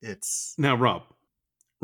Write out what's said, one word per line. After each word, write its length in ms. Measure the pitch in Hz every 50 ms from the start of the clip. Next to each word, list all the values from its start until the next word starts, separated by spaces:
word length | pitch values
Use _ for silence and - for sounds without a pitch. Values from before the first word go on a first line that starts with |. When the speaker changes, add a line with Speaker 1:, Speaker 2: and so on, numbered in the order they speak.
Speaker 1:
it's 540 | - 113 98 - - - - - - - - -
Speaker 2:
Now, 180 | 143 139 131
Rob, 280 | 117 127 120 92 85 - _ _ _ _ _ _ _ _ _ _ _ _ _ _ -